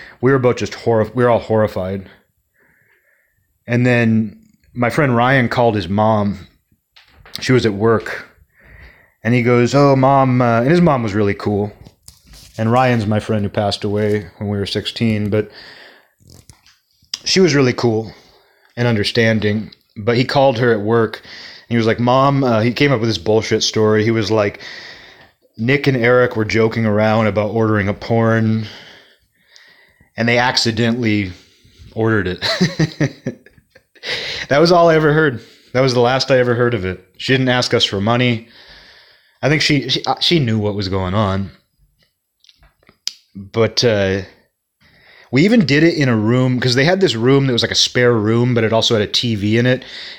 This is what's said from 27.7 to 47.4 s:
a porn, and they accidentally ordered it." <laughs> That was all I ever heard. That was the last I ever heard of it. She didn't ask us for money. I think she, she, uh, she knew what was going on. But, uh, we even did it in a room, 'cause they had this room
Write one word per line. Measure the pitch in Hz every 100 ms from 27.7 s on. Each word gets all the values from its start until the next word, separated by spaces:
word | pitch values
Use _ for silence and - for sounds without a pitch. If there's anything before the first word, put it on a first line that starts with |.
| 107 98
a |
porn, | 101 - 117 113 113 110 110 107 - - - _ _ _ _ _ - _ _ _ _ _ -
and | 117
they | 120
accidentally | 123 127 120 110 117 120 113 104 95 87 _ _ _ - -
ordered | - 110 110 90
it." | 87 - - 170 - 160 - 175 - - -
<laughs> | _ _ _ _ _ _ - - - - -
That | 139
was | 170
all | 180 170
I |
ever | 160 156
heard. | 147 156 117 - _ _
That | 123
was | 135
the | 123
last | 120 131 -
I | 131
ever | 123
heard | 117 120
of | -
it. | 90 92 - -
She | -
didn't | 131 127
ask | 123 120
us | 117
for | - 98
money. | 101 120 123 113 - - - - - - _ _ _ _
I | 127
think | 151
she, | - 143 123
she, | - -
uh, | 127
she | - 175
knew | 120 110
what | 104 101
was | 92
going | 95 92
on. | 98 101 95 95 - _ _ _ _ _ _ _ _ _ _ _ _ _ _ - - _
But, | 98 98 113 110 -
uh, | 123 104 98 98 95 - _ _ _ _ _ _ _ - -
we | 127
even | 196 240 143
did | 143
it | 165
in | 156 135
a | 113
room, | 107 127 127 123
'cause | 127 120
they |
had | 147 190
this | 185 117
room | 123 139